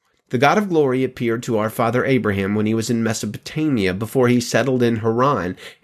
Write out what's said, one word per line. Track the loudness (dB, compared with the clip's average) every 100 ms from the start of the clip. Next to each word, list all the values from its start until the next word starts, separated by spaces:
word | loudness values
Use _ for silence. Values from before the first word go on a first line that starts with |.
| _ _ _
The | 0
God | 2 2
of | 2
glory | 2 2 2
appeared | -2 -2 -4 -2
to | -2 -2
our | -2
father | -2 0 0 2
Abraham | 2 2 0 0
when | 0
he | 0
was | 0 0
in | 0
Mesopotamia | -2 -2 -6 -10 -8 -4 0 0 0
before | -2 -2 2 4
he | 2
settled | 2 0 0 2
in | 2 0
Haran, | 0 2 2 0 -4 -8 -14 -6